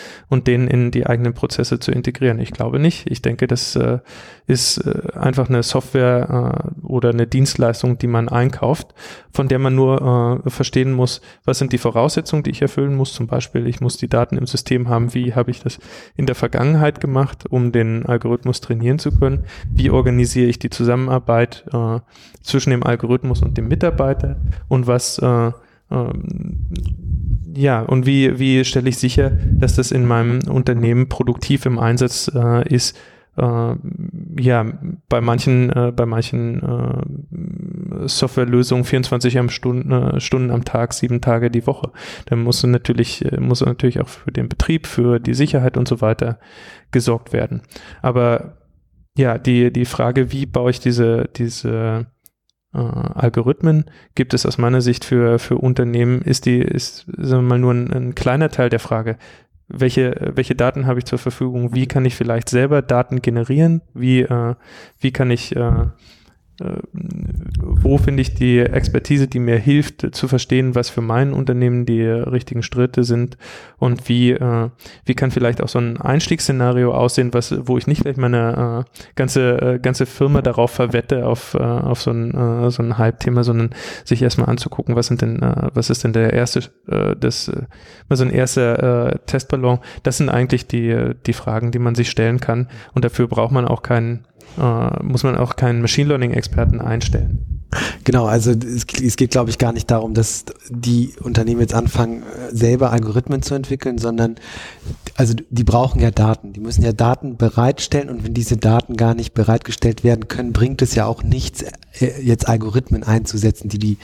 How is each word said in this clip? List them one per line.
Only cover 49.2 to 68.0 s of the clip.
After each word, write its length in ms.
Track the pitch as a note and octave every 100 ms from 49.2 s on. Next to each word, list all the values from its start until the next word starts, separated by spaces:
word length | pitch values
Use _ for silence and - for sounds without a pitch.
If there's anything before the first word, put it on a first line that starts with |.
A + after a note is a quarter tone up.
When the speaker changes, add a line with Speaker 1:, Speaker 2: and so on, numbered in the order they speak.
| C3 A2+
Speaker 1:
die, 340 | - A#2+ A#2+
die 120 | B2 B2
Frage, 460 | - A#2+ C3 B2+
wie 140 | C3+ C#3
baue 260 | B2+ B2
ich 80 | B2+
diese, 500 | B2+ A#2+ A2+ A#2 B2 -
diese, 720 | A#2 - A#2 A2+ A2+ A2+ A#2 _ _ _ _ _ _
äh, 40 | C#3+
Algorithmen, 1080 | A#2+ B2 B2 - B2 A2+ A#2 - E3 D#3 D3+ - _ -
gibt 180 | B2+
es 120 | A#2+ -
aus 120 | B2+
meiner 240 | A#2+ B2+
Sicht 220 | B2 A#2+
für, 360 | - B2 A#2 A#2
für 180 | - B2
Unternehmen, 640 | B2+ B2+ A#2+ A#2 A#2+ B2+
ist 240 | - B2 B2+
die, 140 | B2
ist, 460 | - C3+ - - - -
sagen 260 | C#3+ B2+
wir 60 | B2
mal, 100 | B2
nur 140 | B2
ein, 180 | B2 B2
ein 240 | B2+ B2 -
kleiner 340 | B2+ C3+ D#3
Teil 200 | - B2
der 100 | A#2
Frage. 380 | - A2+ A2+ A2+ - - _ _ -
Welche, 640 | - B2+ B2+ B2+ - - C3
welche 200 | C3 B2+
Daten 320 | B2 C#3 C3
habe 120 | B2
ich 60 | B2
zur 140 | B2
Verfügung? 560 | C3 - B2+ B2 A#2+ B2
Wie 100 | C3
kann 200 | C#3 B2+
ich 100 | -
vielleicht 340 | A#2+ A2+ -
selber 320 | B2 C#3 D3
Daten 400 | C3+ B2 - B2
generieren? 600 | - A#2 A#2 C#3 E3 E3 -
Wie, 280 | - B2+ B2+
äh, 340 | - A#2+ A#2 A#2 - - - -
wie 120 | C3+
kann 180 | C3 B2+
ich, 260 | A#2+ - B2
äh, 300 | A#2+ C3+ - - - _ _ _ _ -
äh, 200 | - G1+ G1+ - - - - - - -
wo 360 | - - C3+
finde 240 | C#3